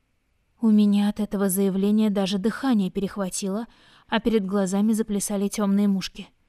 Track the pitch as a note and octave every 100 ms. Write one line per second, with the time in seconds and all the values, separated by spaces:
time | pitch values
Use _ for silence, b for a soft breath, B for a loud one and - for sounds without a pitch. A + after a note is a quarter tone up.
0 | _ _ _ _ _ - A3+ G#3 G#3 G3+
1 | G#3 G#3 G#3 G3 G3+ F#3 G3 F#3+ G3+ G#3+
2 | G#3+ G3+ F#3+ G3+ G#3+ - C4+ A3 F#3 G3
3 | F#3+ G#3 F#3 - G3 G3+ A#3+ b b b
4 | b A3+ - A3 F#3+ G3+ F#3 G3 G#3+ A3
5 | A3 G3+ - G3+ G3 - G3+ G3 G#3 F#3+
6 | - - F3+ _